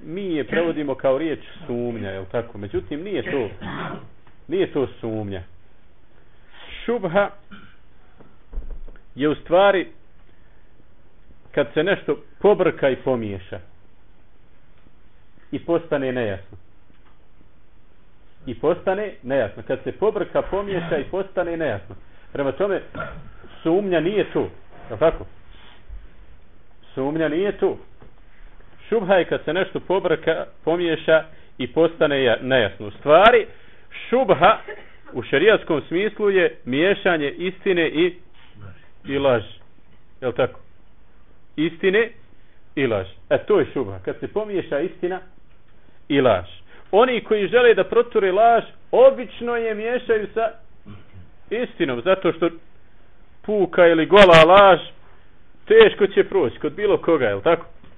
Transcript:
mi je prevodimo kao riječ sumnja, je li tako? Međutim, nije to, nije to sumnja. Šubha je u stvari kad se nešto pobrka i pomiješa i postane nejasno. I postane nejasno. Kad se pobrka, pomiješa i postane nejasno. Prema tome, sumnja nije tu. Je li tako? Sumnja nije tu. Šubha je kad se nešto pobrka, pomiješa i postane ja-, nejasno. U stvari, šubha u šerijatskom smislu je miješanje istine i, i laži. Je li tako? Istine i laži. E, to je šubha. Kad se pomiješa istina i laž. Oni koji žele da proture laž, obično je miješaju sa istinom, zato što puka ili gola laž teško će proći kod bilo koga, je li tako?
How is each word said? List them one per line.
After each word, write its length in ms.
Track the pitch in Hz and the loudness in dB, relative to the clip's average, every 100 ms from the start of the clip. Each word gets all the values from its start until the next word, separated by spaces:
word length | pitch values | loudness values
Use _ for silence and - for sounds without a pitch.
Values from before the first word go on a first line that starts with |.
mi 300 | 151 175 196 | -12 -8 -4
je 100 | 156 | -4
prevodimo 500 | 123 165 170 151 147 | -2 -2 -2 -2 -4
kao 240 | 131 139 135 | -2 0 0
riječ 220 | 160 107 - - 156 | -2 -6 -10 -14 -8
sumnja, 440 | 120 120 113 98 | -4 -4 -6 -8
je 100 | 95 | -8
li 60 | 95 | -6
tako? 260 | 120 117 104 | -6 -6 -10
Međutim, 440 | 101 175 - 147 | -8 -6 -6 -10
nije 280 | 196 170 143 | -6 -6 -4
to, 180 | 139 104 - 101 - 85 - - - - - - | -4 -4 -8 -12 -10 -10 -12 -14 -18 -20 -18 -6
nije 240 | 180 165 | -2 -2
to 140 | 151 127 - | -2 -4 -4
sumnja. 420 | 117 110 104 95 92 - - - - - - - - - - - - - | -8 -6 -6 -10 -12 -18 -18 -18 -18 -18 -20 -20 -20 -20 -20 -18 -16 -10
Šubha 460 | - 233 185 185 202 - - - - - - - - - - - - - - - - - - | -6 -4 0 0 0 -4 -18 -18 -18 -20 -20 -18 -18 -20 -18 -18 -10 -8 -6 -8 -10 -12 -12
je 140 | 120 147 | -2 -2
u 60 | |
stvari 520 | 139 - 170 202 190 147 - - - - - - - - - - - - - - - - | -2 2 4 6 4 -2 -10 -18 -18 -18 -18 -18 -18 -18 -18 -18 -18 -18 -18 -18 -18 -4
kad 140 | - 143 | -2 0
se 80 | 156 | 0
nešto 340 | 175 190 - 143 - - | 0 0 -2 -4 -8 2
pobrka 520 | 202 185 175 135 139 | 4 4 2 2 0
i 60 | 127 | 0
pomiješa 640 | 143 123 107 98 - 101 - - - - - - - - - - - - - - - - - - - | 0 -2 -4 -8 -10 -14 -14 -18 -18 -18 -18 -18 -18 -18 -18 -18 -18 -18 -18 -18 -18 -18 -18 -18 -10
i 60 | 143 | -8
postane 540 | - 170 165 147 131 | -2 -2 0 -2 -2
nejasno. 460 | 127 110 95 - - - - - - - - - - - - - - - - - - - - 139 | -2 -4 -6 -10 -18 -18 -18 -18 -18 -18 -18 -18 -18 -18 -18 -18 -18 -18 -18 -18 -18 -18 -14 -12
I 80 | |
postane 600 | 113 147 170 - 190 208 - | -2 0 0 -2 -4 -6 -8
nejasno. 400 | 123 135 107 - - | -4 -2 -2 -4 -8
Kad 120 | 131 | -6
se 80 | 135 | -6
pobrka, 500 | - 214 160 170 147 | -2 -2 0 -2 -2
pomiješa 560 | 135 190 202 185 170 160 | -2 -4 -4 -4 -4 -4
i 60 | |
postane 520 | 131 185 190 - 170 165 | -4 -6 -4 -4 -4 -2
nejasno. 380 | 151 101 - 101 - - - | -4 -4 -8 -16 -18 -18 -8
Prema 200 | 131 139 | -4 -2
tome, 280 | 131 202 180 - - - - - - - - | -2 -2 -2 -4 -10 -10 -12 -14 -16 -18 -6
sumnja 380 | 160 175 196 170 | 0 2 2 0
nije 320 | 165 208 160 | 2 0 0
tu. 80 | 160 98 - - - - | -2 -4 -6 -18 -18 -12
Je 40 | |
li 60 | 107 | 0
tako? 280 | 160 - 104 - - - - - - - - - - - - - - - - | 2 2 -6 -16 -18 -18 -18 -18 -16 -14 -16 -18 -18 -18 -18 -18 -18 -18 -12
Sumnja 340 | - 135 160 156 | -6 -4 -2 0
nije 300 | 156 202 190 | 0 -2 0
tu. 180 | 196 101 - - - - - - - - - - - | -2 -2 -10 -18 -18 -18 -20 -18 -18 -18 -18 -18 -4
Šubha 260 | 226 185 | -2 4
je 100 | 190 | 4
kad 200 | 160 143 | 4 0
se 80 | - | -2
nešto 280 | 170 185 151 | -2 -2 -4
pobrka, 680 | - 190 175 156 - 156 147 - | -2 0 2 0 0 -2 -4 -6
pomiješa 600 | - 175 170 156 - 160 147 - - - | -2 0 0 0 4 4 2 -10 -14 -8
i 140 | 123 | -2
postane 500 | 156 165 170 156 139 | 2 2 4 2 4
ja-, 160 | 127 110 | 2 2
nejasno. 440 | 127 131 101 - 104 | 2 2 2 -2 -12
U 40 | |
stvari, 560 | - 135 156 214 240 - - - - - - - | -4 6 8 10 8 4 -8 -18 -18 -18 -16 -2
šubha 500 | 247 226 147 180 208 - 427 - - - | 2 4 6 6 4 -2 -14 -16 -18 -12
u 100 | 131 | -10
šerijatskom 600 | 110 139 202 202 - 156 - | -2 2 4 4 2 -4 -2
smislu 420 | 165 214 208 208 | -2 -2 -2 2
je 260 | 190 165 - | 2 2 -2
miješanje 640 | - 131 180 196 196 165 143 | -4 0 2 2 0 0 -2
istine 580 | - 180 185 196 175 156 | -4 -6 -4 -2 0 0
i, 280 | 147 180 170 - - - 104 101 - - - | 2 0 -2 -14 -18 -18 -16 -16 -16 -18 -16
i 140 | - 139 | -6 0
laži. 360 | 139 120 101 - - - - - - - | 2 2 0 -12 -18 -18 -18 -18 -18 -8
Je 80 | 127 | -4
li 60 | |
tako? 260 | 127 127 - - - - - - - - - - - | 0 -2 -4 -18 -18 -18 -20 -18 -18 -18 -18 -10 -4
Istine 540 | 165 165 190 196 226 - - - - - - | -4 0 2 2 0 -6 -18 -18 -18 -18 -10
i 120 | - 131 | -2 0
laži. 280 | 104 95 - - | 0 -4 -10 -2
E, 80 | 147 | 0
to 220 | - 202 | 2 2
je 60 | 135 | 2
šubha. 260 | 143 107 95 | -2 -6 -6
Kad 120 | 147 139 | -10 -8
se 80 | 139 | -6
pomiješa 520 | 214 214 190 160 143 | -6 -4 -4 -4 -4
istina 400 | 180 - 175 180 - - - - - - - - - | -4 -4 -6 -6 -10 -18 -18 -18 -20 -20 -20 -14 0
i 120 | 139 | 4
laž. 240 | 127 92 95 - - - - | 6 4 0 -14 -18 -18 2
Oni 340 | 190 254 233 | 4 4 2
koji 240 | 202 214 185 | 0 0 2
žele 260 | 233 247 | 6 6
da 100 | 190 | 6
proture 480 | 185 226 233 220 190 | 4 2 2 2 2
laž, 320 | 185 233 226 214 - - | 4 6 6 2 -10 0
obično 680 | 208 262 220 233 - 233 233 | 8 8 6 -2 -8 -4 -2
je 180 | 226 | -4
miješaju 520 | 208 226 247 - 220 202 | -4 -4 -2 0 0 -2
sa 160 | 220 226 - - - - - - - - - - | -4 -4 -4 -16 -18 -18 -18 -18 -18 -18 -18 -8
istinom, 520 | 214 247 - 156 120 | -6 -4 -2 -2 0
zato 280 | 160 190 175 | 2 2 2
što 180 | - 165 - - - - - - - - - | 2 0 -2 -14 -18 -18 -20 -20 -20 -20 -10
puka 440 | - 214 175 - 170 | -2 0 2 6 6
ili 200 | 160 151 | 6 6
gola 380 | 196 190 165 160 | 8 10 10 10
laž 340 | 196 196 170 - - - - - - - - | 10 10 8 2 -16 -18 -20 -20 -18 -18 -8
teško 420 | - 226 214 - 196 | 6 8 8 6 2
će 180 | - | 2
proći 340 | 190 196 131 - | 2 2 0 -2
kod 140 | 147 | -6
bilo 260 | 160 202 156 | -2 0 2
koga, 280 | - 160 117 | 4 2 2
je 80 | |
li 80 | 101 | 2
tako? 240 | 160 165 - - - | 2 2 -2 -18 -18